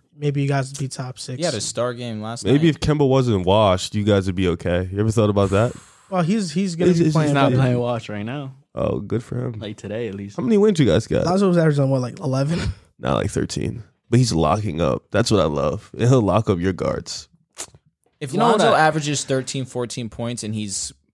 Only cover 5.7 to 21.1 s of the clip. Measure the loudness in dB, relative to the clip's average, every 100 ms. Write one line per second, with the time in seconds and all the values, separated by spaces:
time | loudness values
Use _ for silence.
5.7 | -4 -20 _ -8 -4 0 0 -2 -4 -4
6.7 | 0 2 4 2 2 2 2 2 2 2
7.7 | 0 0 -4 -6 -8 -8 -8 -12 -16 _
8.7 | -6 -4 -4 -4 -6 -6 -8 -8 -8 -12
9.7 | -12 -10 -8 -8 -8 -10 -6 2 4 4
10.7 | 4 4 4 2 0 2 2 2 4 4
11.7 | 2 2 0 -2 -6 -4 -2 0 -2 -2
12.7 | -6 _ _ -4 -2 -2 -2 -4 -4 -6
13.7 | -6 -14 _ 0 2 2 2 2 0 -2
14.7 | -2 0 -2 _ -2 2 2 2 0 -2
15.7 | -4 -10 -2 2 4 4 0 0 0 0
16.7 | -2 -4 -4 -8 -14 -16 _ _ -16 -16
17.7 | -16 _ _ _ -14 -6 2 4 6 4
18.7 | 6 4 2 -2 -4 0 -2 -2 -6 -6
19.7 | -6 -6 -6 -10 -6 -6 -6 -6 -6 -6
20.7 | -6 -10 -12 _